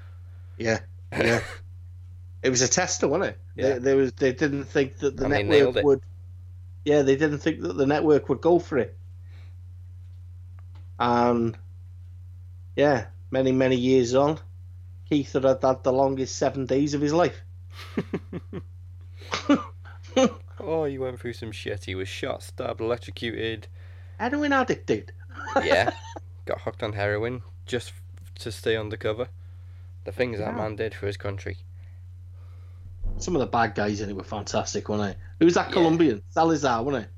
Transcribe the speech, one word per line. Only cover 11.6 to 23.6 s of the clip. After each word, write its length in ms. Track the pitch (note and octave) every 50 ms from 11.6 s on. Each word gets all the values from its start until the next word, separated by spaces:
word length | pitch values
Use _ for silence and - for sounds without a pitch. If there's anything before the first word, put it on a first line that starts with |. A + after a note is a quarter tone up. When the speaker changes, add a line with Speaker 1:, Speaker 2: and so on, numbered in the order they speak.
| - - - - - - - - - - - - - - - - - - - - - - -
Speaker 1:
yeah, 300 | C#3 C#3 D3 C#3 A#2 G#2 - - - - -
many, 220 | C3 C3 C3 C3 C3
many 240 | C3 C3 B2+ C3
years 380 | B2 B2 C3 C3 C3 B2 A#2 B2+
on, 240 | C3 C#3+ D3 D#3+ D3+ - - - - - - - - - - - - - -
Keith 240 | D#3 D3 C3+ - -
had 120 | C#3+ B2+
had, 180 | C3+ C3 C3 -
had 200 | C3 C3 C3 -
the 100 | C#3 B2+
longest 440 | C3 C#3 C3+ C3+ C3 C3 - -
seven 280 | - D3+ C3+ B2+ C#3 C3
days 280 | B2 C3 C#3 D3 D3 C#3+
of 60 | C#3
his 120 | D3 D3 D3+
life. 280 | E3+ F3 C#3+ - - - - - - - - - - - - -
Speaker 2:
<laughs> 1600 | - - - - - - - - E3 - - - - - - - - - - - - - - - - - - - - - - C#4+ - - - - - - - - - - - - C4 C4 - - - - - - -
Oh, 240 | - - D#3+ D#3+ D#3
he 140 | C#3+ C#3 C3
went 220 | C3 B2+ B2 A#2
through 140 | - A#2+ A2+
some 180 | - A#2 A2+ G#2
shit. 320 | - - - G#2 G2 -
He 100 | - F#2
was 140 | F#2 F#2+ F#2+
shot, 340 | - - - C3 - - -
stabbed, 380 | - - - B2+ A#2 A#2 G2+
electrocuted. 880 | A2 A2+ A#2+ A#2+ - - F2+ - - A#2 G#2+ A2 A2 A2+ A2 G#2+